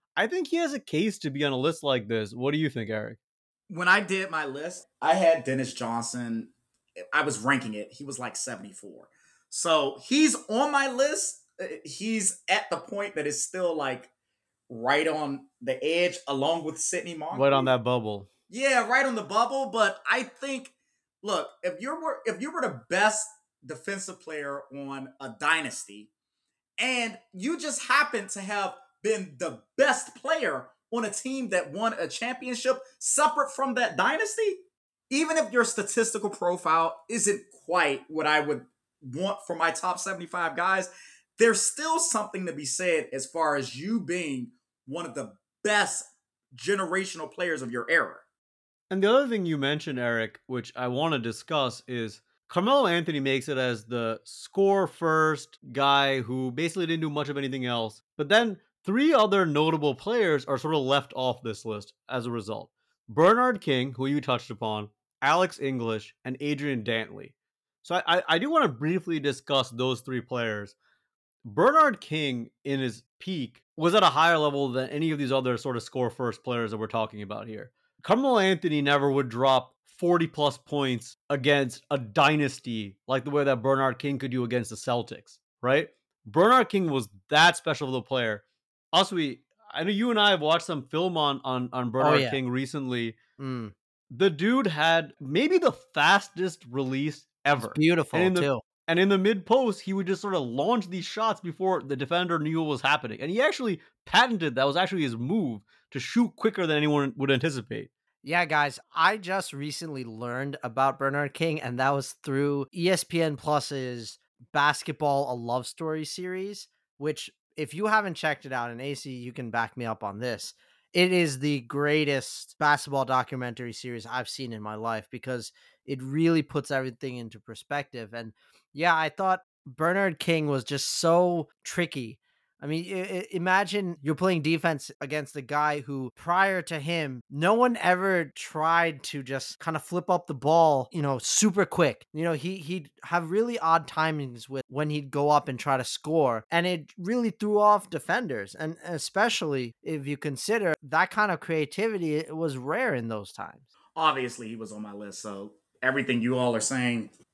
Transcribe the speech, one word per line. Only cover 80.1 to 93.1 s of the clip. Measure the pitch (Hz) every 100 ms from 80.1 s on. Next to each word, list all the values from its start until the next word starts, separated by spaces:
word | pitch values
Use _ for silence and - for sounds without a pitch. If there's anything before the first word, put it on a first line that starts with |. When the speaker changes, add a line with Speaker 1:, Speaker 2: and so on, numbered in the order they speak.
| 175 160
Speaker 1:
plus | - 147 127
points | - 143 135 120 - - -
against | 143 131 143 131 - -
a | 143
dynasty | 113 101 143 151 139 - - 113 101 95 -
like | 131
the | 131
way | 143
that | 139 127
Bernard | 131 135 135 123
King | 143 139
could | 131
do | 123
against | 120 123 110
the | 110
Celtics, | - 120 113 - - - _ _
right? | 120 139 - _ _ _ 113
Bernard | 123 202 254 233
King | 202 175
was | 135 107 98 -
that | 147 170 170
special | - 151 139
of | 131
a |
player. | - 131 117 104 _ _ _ _ -
Aswi, | 165 190 185 147 120 _ _ -
I | -
know | 175
you | 202 240
and | 220
I | 208
have | 185
watched | 151 170 -
some | 156
film | 127 156 180 160
on, | 147 139
on, | 135 127 123
on | 127 123
Bernard | 127 143
Speaker 3:
Oh, | 147
yeah. | 131
Speaker 1:
King | 135 127
recently. | 123 131 151 131 123 113